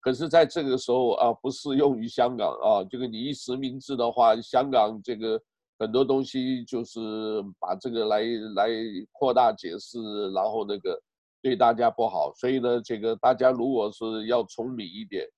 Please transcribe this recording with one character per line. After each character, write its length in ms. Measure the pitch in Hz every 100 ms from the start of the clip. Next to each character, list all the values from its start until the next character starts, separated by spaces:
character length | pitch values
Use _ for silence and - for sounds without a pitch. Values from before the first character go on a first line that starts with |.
可 100 | -
是 160 | 127 160
在 180 | 165 160
这 160 | -
个 160 | 143 131
时 140 | -
候 200 | 123 123
啊， 200 | - 120
不 180 | 113 135
适 280 | 131 147 135
用 200 | 143 127
于 80 | 117
香 300 | - 123 123
港 160 | 95 58
啊。 220 | 80 104 95
这 80 | 123
个 100 | 123
你 100 | 110
一 140 | 127
实 220 | 143 - 127
名 240 | 135 131
制 160 | 131 135
的 160 | 117
话， 240 | 117 117 110
香 280 | 117 131 139
港 300 | 131 107 110
这 140 | 98 110
个 260 | 113 110 _ _ _ _
很 120 | 110
多 140 | 120
东 180 | 135 135
西 440 | 131 135 127 131 117
就 180 | 120
是 160 | 113 - 110 107 110 107 101 92
把 160 | 87 95
这 140 | 127
个 140 | 117 107
来， 140 | 104 113 117 110
来 160 | 98 107 113 113 98 107
扩 200 | - 135
大 200 | 123 123
解 240 | 104 90 90
释， 180 | - 120 110 104 101
然 100 | 95
后 220 | 101 107 104
那 100 | 101
个 220 | 92 85 _ _ _ _
对 140 | 135 120
大 180 | 120
家 160 | 113 117
不 160 | - 113
好。 240 | 92 71 -
所 140 | 123
以 100 | 131
呢， 220 | 120 120
这 180 | 110 113
个 160 | 110 113
大 180 | 123
家 180 | 123 127
如 200 | 127 120
果 180 | 127 104
是 380 | 104 113 110 107
要 160 | 120
聪 260 | 104 - 117
明 160 | 123 98
一 200 | 95 107
点 200 | 98 69